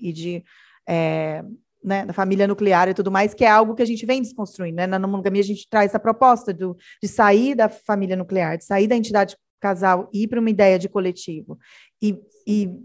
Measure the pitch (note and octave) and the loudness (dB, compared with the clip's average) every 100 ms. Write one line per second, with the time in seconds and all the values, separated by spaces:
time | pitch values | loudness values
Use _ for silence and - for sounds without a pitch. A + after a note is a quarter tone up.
0 | G3 D#3+ E3+ F3 - _ _ _ - E3 | -10 -8 -8 -10 -12 _ _ _ -6 -2
1 | D#3+ D#3+ D#3 D#3 D#3+ - _ _ F#3+ G3 | -2 -2 -4 -8 -12 -18 _ _ -6 -4
2 | F#3+ F3 F#3+ F#3+ G3+ G3+ G#3 F3+ F#3 F#3+ | -4 -4 -2 2 0 0 2 4 2 0
3 | F#3+ G3 G#3+ - A#3 G#3+ A3 A3+ A#3+ A3+ | -2 0 0 2 6 6 4 0 -2 -2
4 | A3+ C4 A#3 - G3 - F3 E3 F#3 F#3+ | -2 -2 -4 -8 -12 -8 -8 -4 -4 -2
5 | G3 G3 F#3+ G3 G3+ G#3 - A3 G3+ G#3+ | -2 -4 -2 -2 -2 -4 -4 0 2 0
6 | A3+ A3+ C4 A#3+ B3 E3+ F#3 F3 _ - | -2 2 4 4 0 -8 -8 -10 _ -10
7 | G3+ - G#3+ G3+ B3+ C4+ G#3+ G#3+ - G3+ | -6 2 4 4 2 2 0 -2 -6 -4
8 | G3 F#3 F3+ F#3+ E3 E3+ - G3+ G#3 A#3+ | -2 -4 -4 -2 -2 -4 -2 0 2 0
9 | A3 G#3 G3 - _ _ G3+ F#3+ F#3+ F3+ | 0 0 0 -4 _ _ -4 0 2 0
10 | F#3+ G3+ A3 A#3 A3+ G#3 G3 F#3 F#3+ G3+ | -2 -4 -4 -2 -2 4 4 4 0 -4
11 | F#3 F3+ - D#3 C#3+ - _ - _ - | -4 -6 -10 -14 -14 -18 _ -20 _ -6
12 | G#3 G3 - _ - G#3 G3 F3+ | -4 -4 -8 _ -4 -2 -2 -6